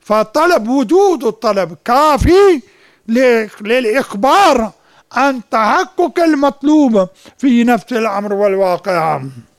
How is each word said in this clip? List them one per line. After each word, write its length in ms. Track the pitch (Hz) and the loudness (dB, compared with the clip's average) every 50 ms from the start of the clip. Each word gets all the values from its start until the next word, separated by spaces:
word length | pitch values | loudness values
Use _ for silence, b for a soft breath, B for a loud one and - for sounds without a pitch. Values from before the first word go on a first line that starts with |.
فالطلب 680 | _ - 214 214 214 214 - 285 311 349 359 302 214 220 | _ -2 -2 -2 -2 -2 -2 -2 0 2 0 0 -2 -2
وجود 560 | 254 277 269 190 320 370 403 403 349 269 - | -2 -2 -2 0 2 2 2 2 0 0 -4
الطلب 520 | 226 208 - - 226 208 196 185 165 175 - _ | -6 -6 -4 -4 -2 -2 -2 -4 -6 -8 -14 _
كافي 760 | - 240 269 302 311 294 247 - 277 339 381 403 403 349 277 - b b b b b b b b - | -2 0 2 2 2 2 0 2 2 4 4 4 4 2 0 -4 b b b b b b b b -4
ل-، 380 | 226 240 269 254 240 226 220 208 - - | -2 0 2 2 2 0 -2 -6 -12 -14
للإخبار 1080 | 214 208 226 262 254 214 214 277 254 - - 202 202 262 302 381 403 359 285 240 220 208 - b b b b b b _ - | -6 -2 -2 -2 0 0 -2 -2 -4 -4 -6 -2 0 2 2 4 4 4 2 2 -2 -4 -8 b b b b b b _ -4
عن 280 | 240 262 277 269 254 202 _ | -2 -2 -2 -2 -4 -8 _
تحقق 720 | - 226 220 208 247 330 381 - _ - 359 320 - - | -2 -2 0 0 0 -2 -2 -4 _ -4 -4 -2 0 -2
المطلوب 880 | 339 330 311 285 285 285 277 - - 285 302 311 294 262 220 202 190 185 b b b b b _ | 0 0 0 0 0 -2 -2 -2 -2 0 2 2 2 2 2 0 0 -2 b b b b b _
في 260 | - 285 240 233 233 | -2 0 2 2 2
نفس 280 | 240 247 226 - - 254 | 2 0 -2 -2 -6 -6
الأمر 400 | 226 220 226 196 196 208 208 202 | -4 -4 -4 -4 -6 -6 -4 -2
والواقع. 920 | 196 202 208 190 190 196 185 180 175 180 196 185 175 156 160 151 139 135 135 131 120 113 _ _ | 0 0 0 0 0 0 -2 -2 -4 -4 -4 -4 -2 -2 -2 -4 -4 -6 -12 -16 -18 -20 _ _